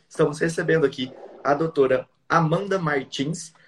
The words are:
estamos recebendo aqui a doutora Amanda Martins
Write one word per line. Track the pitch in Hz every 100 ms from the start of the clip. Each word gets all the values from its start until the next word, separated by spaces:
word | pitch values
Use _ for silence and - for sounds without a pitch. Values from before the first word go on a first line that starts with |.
| _
estamos | - 156 147
recebendo | 165 165 160 160 139
aqui | - 127 - - -
a | 135
doutora | 147 160 143 131 131 - _ -
Amanda | 165 160 175 202 190
Martins | 156 139 123 - 139 165 - _